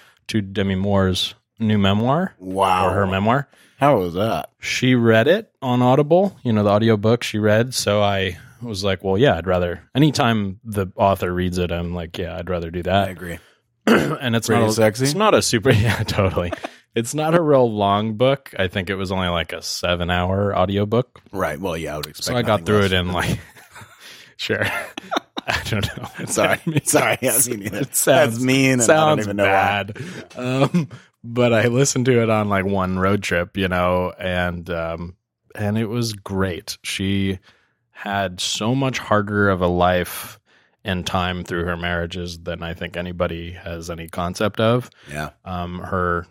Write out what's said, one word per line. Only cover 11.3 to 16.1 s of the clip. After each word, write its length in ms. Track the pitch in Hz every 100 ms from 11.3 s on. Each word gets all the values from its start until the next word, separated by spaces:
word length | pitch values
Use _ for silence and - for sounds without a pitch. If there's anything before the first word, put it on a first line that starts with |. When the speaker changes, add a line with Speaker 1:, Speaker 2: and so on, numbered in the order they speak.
Speaker 1:
reads 240 | 90 90 90
it, 160 | 87
I'm 220 | 85 87
like, 240 | 87 85 -
"Yeah, 180 | 82 85
I'd 140 | 87
rather 200 | 87 85
do 120 | 87
that." 260 | 87 98 95
Speaker 2:
I 20 |
agree. 280 | 90 87 82 _ _
Speaker 1:
<clears throat> 240 | _ _ -
And 500 | 220 143 151 127 113
it's 100 | 113
Speaker 2:
Pretty 120 | 113
Speaker 1:
not 100 | 110
a, 20 |
Speaker 2:
sexy? 300 | 110 110 110
Speaker 1:
it's 100 | 135
not 180 | 175 214
a 60 | 131
super, 300 | - 117 131
<laughs> 20 |
yeah, 300 | 110 110 98
totally. 500 | 104